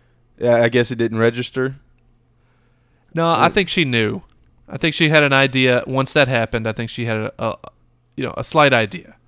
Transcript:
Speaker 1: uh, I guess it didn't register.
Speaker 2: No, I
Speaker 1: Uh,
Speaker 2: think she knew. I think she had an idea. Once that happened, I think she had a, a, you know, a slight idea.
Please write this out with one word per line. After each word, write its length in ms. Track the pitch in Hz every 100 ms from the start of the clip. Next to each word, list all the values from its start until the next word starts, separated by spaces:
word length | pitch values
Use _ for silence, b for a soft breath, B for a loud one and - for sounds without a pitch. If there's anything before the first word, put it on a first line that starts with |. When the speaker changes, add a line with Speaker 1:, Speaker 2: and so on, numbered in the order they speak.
| _ _ _ -
Speaker 1:
uh, 120 | 120
I 180 | 117 117
guess 200 | 120 120
it 60 | 120
didn't 220 | 117 110
register. 580 | 117 120 123 131 131 135 _ _ _ _ _ _ _ _ _ _ _ _ _
Speaker 2:
No, 160 | 165 165
I 180 | 160 156
Speaker 1:
Uh, 40 |
Speaker 2:
think 180 | 214 180
she 160 | -
knew. 380 | 147 120 107 180 - _ _ _ -
I 80 | -
think 160 | 165
she 160 | 147 156
had 120 | 156
an 120 | 147
idea. 500 | 135 135 131 127 123 -
Once 280 | 131 131
that 140 | 151 127
happened, 380 | 127 113 117 113
I 60 |
think 160 | 110 113
she 160 | -
had 140 | 117 110
a, 140 | 110 -
a, 180 | 113 - - - _ _ _ -
you 80 |
know, 80 | 135 -
a 40 |
slight 280 | - 156 147
idea. 440 | 123 107 175 - _